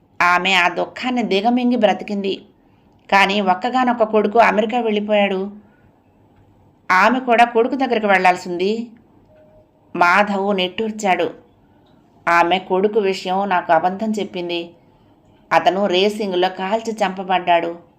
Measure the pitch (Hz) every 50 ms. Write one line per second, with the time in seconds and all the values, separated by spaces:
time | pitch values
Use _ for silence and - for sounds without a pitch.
0 | _ _ _ - 175 175 175 175 180 190 190 180 175 175 170 180 180 - - -
1 | 240 254 247 240 214 180 190 202 202 240 247 254 247 240 247 240 214 196 180 -
2 | - - 208 202 196 196 - - - _ _ _ _ _ _ _ _ _ _ _
3 | _ - 202 196 196 190 196 208 196 185 180 185 - 247 247 254 254 240 233 233
4 | 214 214 214 214 202 208 208 233 214 190 190 208 233 220 247 247 226 220 208 208
5 | 208 208 214 208 202 196 190 185 196 202 202 - - - _ _ _ _ _ _
6 | _ _ _ _ _ _ _ _ _ _ _ _ _ _ _ _ _ - 185 185
7 | 196 226 247 254 254 247 233 220 240 233 - 226 233 262 294 254 269 240 240 214
8 | 214 202 190 185 185 185 180 180 - 185 175 170 185 202 220 226 240 - - -
9 | _ _ _ _ _ _ _ _ _ _ _ _ _ _ _ _ _ _ - 170
10 | 175 175 180 202 208 202 202 190 196 202 208 185 180 180 - - 226 214 214 -
11 | 214 190 180 170 165 - - - - _ _ _ _ _ _ _ _ _ _ _
12 | _ _ _ _ - 170 170 170 170 170 180 185 185 - 185 185 196 214 214 226
13 | 196 190 190 190 - 185 185 190 202 202 185 175 170 - 170 160 175 185 190 196
14 | 220 220 214 208 185 - - 185 175 170 170 170 170 - - _ _ _ _ _
15 | _ _ _ _ _ _ _ _ _ - 165 165 - - 180 196 208 185 175 185
16 | 196 214 214 220 214 196 180 180 180 185 185 - 190 190 214 226 220 226 214 208
17 | 202 185 185 196 185 185 185 180 175 180 170 170 170 170 170 175 - _ _